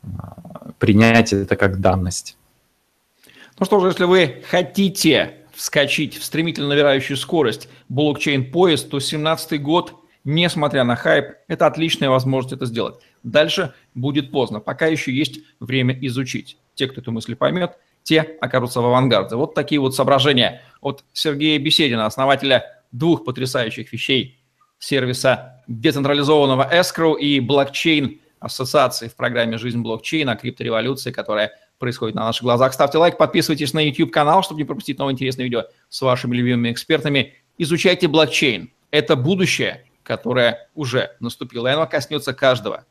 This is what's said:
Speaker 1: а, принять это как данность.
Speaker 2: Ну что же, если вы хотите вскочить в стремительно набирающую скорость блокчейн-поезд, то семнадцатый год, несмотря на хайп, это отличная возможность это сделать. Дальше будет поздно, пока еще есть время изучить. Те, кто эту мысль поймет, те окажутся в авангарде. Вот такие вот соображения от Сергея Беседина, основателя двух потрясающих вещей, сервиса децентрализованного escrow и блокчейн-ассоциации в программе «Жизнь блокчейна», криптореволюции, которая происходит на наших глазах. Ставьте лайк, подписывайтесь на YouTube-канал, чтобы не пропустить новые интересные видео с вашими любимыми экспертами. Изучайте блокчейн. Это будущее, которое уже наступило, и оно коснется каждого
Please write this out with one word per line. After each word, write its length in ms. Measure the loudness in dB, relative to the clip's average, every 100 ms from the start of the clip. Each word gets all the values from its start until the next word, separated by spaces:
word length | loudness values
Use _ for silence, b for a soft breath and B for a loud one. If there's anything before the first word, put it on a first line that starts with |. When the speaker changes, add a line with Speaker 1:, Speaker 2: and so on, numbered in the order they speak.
Speaker 1:
а, 680 | -12 -12 -14 -16 -20 -18 -18 -2
принять 540 | 4 6 6 6 4
это 220 | 0 -2 0
как 240 | 0 2
данность. 560 | 2 2 -2 -6 -12 -20 _ _ _ _ _ _ _ _ b b b b
Speaker 2:
Ну 60 | 2
что 140 | 4
же, 80 | 4
если 160 | 2 4
вы 380 | 4 4 -2 -2
хотите 840 | -2 -2 0 0 2 4 4 2 -6 _
вскочить 640 | -12 -4 0 0 0 -4 -6
в 60 |
стремительно 460 | -8 -4 -4 -4 0
набирающую 480 | 2 4 2 0 -8
скорость 500 | -2 0 0 -2 -12 b b
блокчейн-поезд, 1000 | -2 0 0 -2 -2 -2 2 4 4 -2
то 100 | -6
семнадцатый 580 | -4 -4 -2 -4 -4 -6
год, 360 | 0 0 0 -14 b b
несмотря 600 | -4 0 0 0 0 0 0
на 100 | 0
хайп, 400 | 2 0 0 -12 _
это 180 | 0 0
отличная 420 | 2 -2 0 2
возможность 440 | 2 2 -2 -4
это 120 | -8 -6
сделать. 300 | -4 -6 -8 b b
Дальше 500 | -2 2 2 0 -4 b b
будет 380 | -6 -2 -2 -2
поздно, 280 | -2 -2 -4
пока 260 | -8 -2 0
еще 240 | 0 -2
есть 280 | -2 -4 -6 B B
время 380 | -4 0 0 -2
изучить. 560 | -4 -4 -6 -8 -12 -20 _ -6
Те, 120 | -6
кто 140 | -6
эту 100 | -10
мысль 240 | -10 -8 -2
поймет, 380 | 0 0 -4 -8 _ _
те 180 | 0 2
окажутся 580 | 2 -6 -2 -2 -2 -2
в 40 | 2
авангарде. 500 | 4 4 2 0 -4
Вот 180 | -4
такие 260 | -4 -2 0
вот 120 | -2 0
соображения 680 | 2 4 4 4 2 B B B
от 220 | -10 -10 _
Сергея 480 | -6 -4 0 0 0
Беседина, 460 | 2 2 4 2 -2
основателя 580 | 0 2 2 4 2 0 -20 _
двух 320 | -2 0 2 0
потрясающих 680 | -6 -4 -2 -4 -6 -12
вещей, 480 | -10 0 0 0 _ _ _ _ _
сервиса 840 | -4 -2 -2 0 0 0 -2 -20 -14
децентрализованного 1040 | -2 0 2 0 0 4 4 4 2 2
escrow 460 | 2 2 0 0 2
и 200 | 2 0
блокчейн-ассоциации 1700 | 2 2 0 -2 0 2 0 -6 _ _ -14 -8 -2 2 2 0 -12
в 60 | _
программе 420 | -4 -2 -2 -2
«Жизнь 220 | -4 -4
блокчейна», 540 | -4 -6 -4 -2 -2 -4
криптореволюции, 720 | -6 -8 -4 -2 -2 -4 -8
которая 400 | -8 -4 -2 -2 b b _
происходит 380 | -8 -4 -6 -4
на 100 | -4
наших 180 | -2
глазах. 300 | 0 2 2
Ставьте 240 | 4 2 4
лайк, 200 | 2 4
подписывайтесь 560 | 2 2 -2 -2 -2
на 60 | 0
YouTube-канал, 640 | -2 0 0 2 4 2
чтобы 160 | 2 -6
не 60 | -8
пропустить 320 | -8 -8 -6
новые 160 | -4
интересные 320 | -2 -4 -4 -4
видео 200 | -4 -6 b b
с 120 | -4
вашими 340 | -2 0 -2 -2
любимыми 360 | 0 0 0
экспертами. 640 | -4 -2 -2 2 0 -2 b b _
Изучайте 500 | -2 2 2 2 2
блокчейн. 640 | 4 2 2 0 -2 -8 _ _
Это 240 | -2 0 0
будущее, 720 | 2 0 0 0 -4 -6 _ _
которое 640 | -8 -8 -2 2 2 0 -12 -10
уже 400 | -4 -2 -4 _
наступило, 480 | -10 -10 -12 -6 -2
и 40 |
оно 140 | -2 -2
коснется 460 | -4 -6 -8 -6
каждого 520 | 0 2 2 -2 -10 _